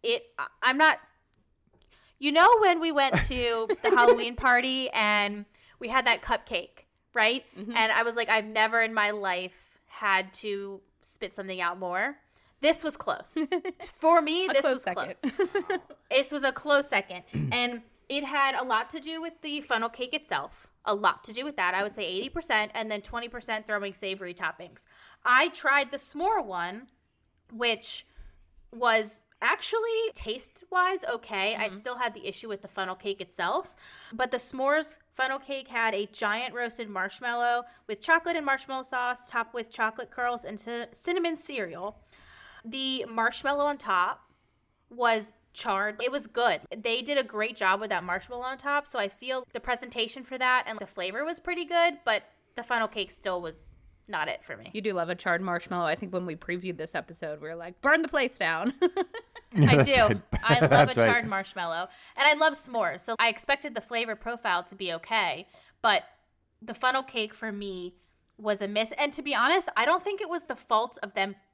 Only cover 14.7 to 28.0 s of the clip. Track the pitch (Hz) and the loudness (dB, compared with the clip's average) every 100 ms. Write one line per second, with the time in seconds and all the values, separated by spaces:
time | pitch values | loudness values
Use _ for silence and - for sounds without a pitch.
14.7 | 254 196 180 170 - 269 - 359 403 359 | 0 -4 -4 -6 -4 -6 -2 -2 -2 -4
15.7 | 370 - - _ 262 277 294 269 262 302 | -6 -6 -20 _ 0 0 0 -2 -2 2
16.7 | 285 277 208 185 180 - - 143 240 240 | 2 4 -2 -2 -14 -8 -6 -2 0 -2
17.7 | 240 - _ _ 277 277 294 277 262 254 | -4 -14 _ _ -6 -2 0 2 0 0
18.7 | 240 - 320 285 320 330 320 311 294 285 | -2 -2 -10 -10 -10 -10 -10 -8 -8 -2
19.7 | 233 226 - 254 - - 156 143 - - | -2 -2 -6 -6 -6 -4 -6 -6 -16 -20
20.7 | _ - 202 202 - - 226 285 285 180 | _ -2 2 2 0 -8 -8 -8 -2 0
21.7 | 185 208 208 180 185 262 339 320 220 214 | 0 -2 -4 -6 -4 -6 -8 0 0 0
22.7 | 214 220 208 202 233 233 240 226 220 214 | -4 -6 -8 -8 -10 -8 -12 -8 -8 -4
23.7 | 208 196 190 196 196 180 175 175 - 175 | -4 -4 -8 -8 -6 -8 -8 -8 -8 -16
24.7 | - - _ - - - 254 330 - 285 | -18 -20 _ -20 -6 2 4 4 0 2
25.7 | 277 277 277 - 294 370 440 233 185 175 | 2 2 -6 -8 -2 0 0 -2 -4 -6
26.7 | 202 262 _ _ _ _ _ _ 226 240 | -8 -16 _ _ _ _ _ _ -2 0
27.7 | 226 - - | 0 -4 -12